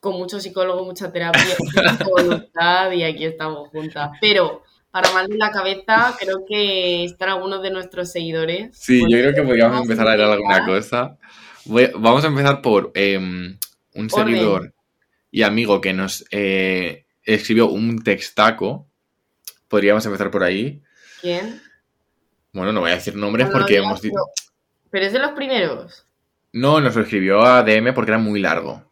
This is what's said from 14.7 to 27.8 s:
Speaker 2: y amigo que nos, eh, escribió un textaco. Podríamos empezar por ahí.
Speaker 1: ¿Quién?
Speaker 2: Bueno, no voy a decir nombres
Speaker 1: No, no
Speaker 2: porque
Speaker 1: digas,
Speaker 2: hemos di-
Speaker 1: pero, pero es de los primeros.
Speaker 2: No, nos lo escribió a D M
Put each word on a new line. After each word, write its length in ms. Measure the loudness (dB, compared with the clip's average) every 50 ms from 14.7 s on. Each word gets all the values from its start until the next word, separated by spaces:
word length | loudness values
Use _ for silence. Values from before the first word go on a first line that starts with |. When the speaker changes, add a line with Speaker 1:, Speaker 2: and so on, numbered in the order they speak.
| _ _ _ _ _ _ _ _ _ _ _ _
Speaker 2:
y 120 | _ 0 0
amigo 380 | 2 2 0 2 2 0 0
que 120 | 0 -2 -4
nos, 320 | -4 -4 -6 -6 -10 -12 _
eh, 760 | -6 -4 -2 -2 -2 -2 -2 -2 -2 -2 -4 -6 -8 -12 _ _ _ _ _
escribió 440 | -2 -2 -2 0 0 2 4 4 2
un 340 | 2 -2 -2 -2 -4 -2 -2
textaco. 840 | -2 -2 -2 -4 -10 _ 2 2 2 2 0 -4 -6 -6 -8 -12 _ _ _ _ _ _ _ _ _ _ _ _ -20 _ _ _ _
Podríamos 380 | -2 2 4 4 2 2 0
empezar 240 | -4 -6 -4 -6 -4
por 140 | -2 0 0
ahí. 360 | 0 0 -2 -4 -6 -8 -12 _ _ _ _ _ -20 -20 -12
Speaker 1:
¿Quién? 400 | -8 -6 -6 -6 -8 -10 -14 -18 _ _ _ _ _ _ _ _ _ _ _ _ _ _ _ _ _ _ _
Speaker 2:
Bueno, 200 | -6 -4 -2 -2
no 100 | 0 0
voy 100 | 0 -2
a 20 |
decir 220 | -2 -4 -8 -8
nombres 300 | -6 -4 -4 0 0 0 0
Speaker 1:
No, 40 | 2
no 60 | 0
Speaker 2:
porque 160 | 2 2 2
Speaker 1:
digas, 120 | 2 2 0
Speaker 2:
hemos 120 | -4 -6
di- 100 | -6 -6
Speaker 1:
pero, 120 | -4 -4 -6 -6 -8 -12 -12 _ _ _ _ _ _ _ _ _
pero 160 | -6 -4 -4
es 60 | -2 -2
de 60 | -2
los 140 | -2 -2 -4
primeros. 720 | -6 -6 -4 -2 -2 -2 -2 -4 -8 -12 -18 -20 -20 _ _ _ _ _ _ _ _ _ _ _
Speaker 2:
No, 280 | -2 2 2 4 4
nos 140 | 2 2 2
lo 80 | 0 -2
escribió 400 | 0 0 0 2 4 4 6 6
a 220 | 8 8 6 6
D 100 | 6 4
M 180 | 4